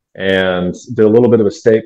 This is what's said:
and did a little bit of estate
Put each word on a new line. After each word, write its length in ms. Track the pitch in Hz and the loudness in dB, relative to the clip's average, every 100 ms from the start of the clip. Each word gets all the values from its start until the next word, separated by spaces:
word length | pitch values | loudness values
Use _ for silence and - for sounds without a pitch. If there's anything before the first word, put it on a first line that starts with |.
| _ | _
and 600 | - 95 95 95 92 90 - - | -10 -4 -2 -2 -2 -4 -8 -8
did 100 | 117 | 0
a 40 | 107 | 2
little 220 | 110 123 | 4 4
bit 100 | 113 | 2
of 60 | 101 | 0
estate 380 | - - 110 | -2 0 0